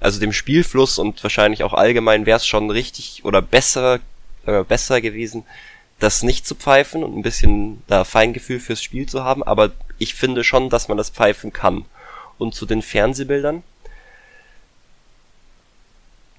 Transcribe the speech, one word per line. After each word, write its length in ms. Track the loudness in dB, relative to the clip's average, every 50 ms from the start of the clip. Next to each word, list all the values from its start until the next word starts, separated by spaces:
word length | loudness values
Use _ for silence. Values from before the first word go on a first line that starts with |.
also 180 | -2 -2 0 0
dem 140 | -2 -2
Spielfluss 640 | -2 -4 -2 0 0 0 0 2 2 2 2 2 2 -2
und 240 | -4 -4 -6 -6
wahrscheinlich 400 | -6 -4 0 2 2 2 2 0
auch 120 | -4 0 2
allgemein 520 | 4 4 4 4 2 4 2 2 4 4
wär's 180 | 2 2 2 2
schon 260 | 0 0 0 0 -2
richtig 540 | -2 -4 -6 -8 -10 -16 -16 -16 -16 -12 -4
oder 160 | 0 2 2
besser, 600 | 2 4 2 2 2 2 0 0 0 0 0 0 -4 -10 -20 -18 -18 -16 -16 -10 -4
äh, 180 | -2 -2 0 0
besser 360 | 0 -2 -2 -2 0 -2 -2
gewesen, 440 | -2 -2 -6 -8 -10 -10 -10 -12 -14 -16 -20 -20 -20 -20 -20 -20 _ _ _ -2
das 240 | 0 0 0 0 2
nicht 200 | 2 2 2 0
zu 120 | -4 -10
pfeifen 480 | -4 2 4 4 4 4 2 -2 -6 -6
und 120 | -6 -6
ein 60 | -6
bisschen 640 | -6 -2 2 6 6 6 6 6 2 -4 -6 -10 -4
da 160 | 0 2 2
Feingefühl 560 | 2 2 2 2 2 2 0 -4 -8 -8 -10 -8
fürs 240 | -8 -8 -8 -8
Spiel 240 | -8 -10 -8 -8 -8
zu 160 | -6 -6 -4
haben. 220 | -2 -2 -2 0 0
Aber 260 | 2 4 4 4 2 2 -4 -14 -12 -8 -8
ich 160 | -8 -8 -6
finde 280 | -4 -2 -2 -2 -2
schon, 280 | 0 0 0 0 0 0
dass 180 | -2 -2 -2 -2
man 80 | -4
das 140 | -4 -4 -6
pfeifen 420 | -2 0 2 2 2 0 -6 -14
kann. 320 | -6 -2 0 0 0 -2 -6 -12 _ -20 -20 -20 -20 -20 -20 -18 _
Und 180 | -8 -8 -8 -8
zu 100 | -8 -6
den 160 | -4 -4 -4
Fernsehbildern. 800 | -4 -4 0 0 0 0 0 -4 -4 -4 -4 -2 -2 -4 -6 -6 -10 _ _ _ -20 -20 -20 -20 -20 _ -20 -20 _ _ _ -20 _ _ _ -20 -20 _ _ _ _ _ _ _ _ _ _ _ _ _ _ _ _ _ _ _ _ _ _ _ _ _ _ _ _ _ _ _ _ _ _